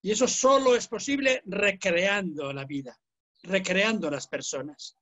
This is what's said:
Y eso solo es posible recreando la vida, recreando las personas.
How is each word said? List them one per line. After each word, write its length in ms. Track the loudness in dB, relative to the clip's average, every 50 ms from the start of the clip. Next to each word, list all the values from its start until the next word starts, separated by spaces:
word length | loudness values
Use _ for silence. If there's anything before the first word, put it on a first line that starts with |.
Y 100 | -2 -2
eso 140 | 0 2 2
solo 480 | 0 0 2 4 4 4 6 6 4 4
es 140 | 4 2 -4
posible 540 | -8 -8 -4 -2 -2 0 2 0 0 0 _
recreando 1040 | -6 -2 0 0 0 0 0 0 0 2 2 2 2 0 0 -2 -4 -6 -6 -6 -6
la 120 | -6 -8 -8
vida, 340 | -6 -8 -8 -8 -8 -16 _ _ _ _ _ _ _ _ _
recreando 680 | -6 -2 -2 0 0 2 2 2 2 2 0 0 -2 -4
las 160 | -4 -4 -6
personas. 720 | _ -8 -8 -6 -6 -6 -6 -8 -10 -12 -16 -18 -18 _ _